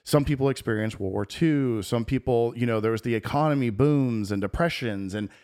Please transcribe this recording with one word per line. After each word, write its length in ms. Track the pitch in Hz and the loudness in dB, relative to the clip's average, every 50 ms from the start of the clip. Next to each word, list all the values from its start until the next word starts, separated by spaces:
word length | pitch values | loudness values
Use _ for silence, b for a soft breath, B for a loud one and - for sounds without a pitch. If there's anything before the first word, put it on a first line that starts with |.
| B | B
some 200 | - - 147 135 | 0 2 2 4
people 260 | 156 147 127 135 139 | 2 0 2 2 0
experienced 500 | 127 - - 131 110 107 107 110 - - | 0 0 -2 -2 -2 0 -2 -2 -4 -4
World 140 | 98 95 98 | -6 -4 -2
War 120 | 104 104 | -4 -4
Two, 560 | - - - 170 160 151 143 135 127 117 107 | -6 -2 0 2 2 4 2 2 0 0 -2
some 240 | 95 - 120 117 113 | -2 -2 -2 -2 0
people, 480 | - 135 127 - 131 123 117 117 117 120 | 0 -2 -2 0 2 2 2 2 0 0
you 120 | 117 123 | -2 0
know, 120 | 120 113 110 | 0 0 2
there 120 | 104 110 | 2 0
was 100 | 113 107 | 0 -2
the 140 | - 123 113 | -2 -2 -2
economy 560 | 107 - - - 143 156 156 147 143 127 117 | -2 -2 -2 0 0 2 2 2 2 0 0
booms 600 | 101 101 135 147 147 143 135 123 117 107 104 95 | 2 2 4 4 4 4 2 0 0 -2 -2 -2
and 80 | 104 98 | -2 -2
depressions 760 | 101 98 - - 170 170 - - 131 113 101 98 98 92 92 | -2 -2 0 0 0 0 0 -2 -4 -6 -4 -6 -6 -6 -6
and 140 | 107 107 95 b b | -6 -6 -6 b b